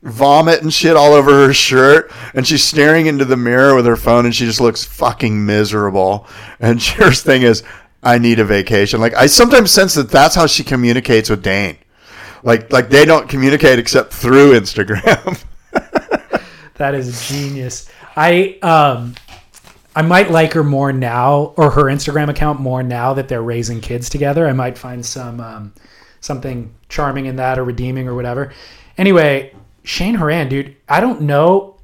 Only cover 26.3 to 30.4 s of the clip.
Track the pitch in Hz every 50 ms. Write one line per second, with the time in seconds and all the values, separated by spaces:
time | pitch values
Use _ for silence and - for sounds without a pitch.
26.3 | 147 127 127 139 127 120 117 110 - _ _ _ - - 151 139 135 139 135 135
27.3 | 127 131 131 127 131 127 127 123 120 120 127 127 127 131 131 127 123 123 123 123
28.3 | 123 131 139 135 - - - - - _ _ _ _ - 185 196 190 175 156 147
29.3 | 139 135 135 - _ - _ _ _ _ _ - - - 175 196 233 214 165 147
30.3 | 156 170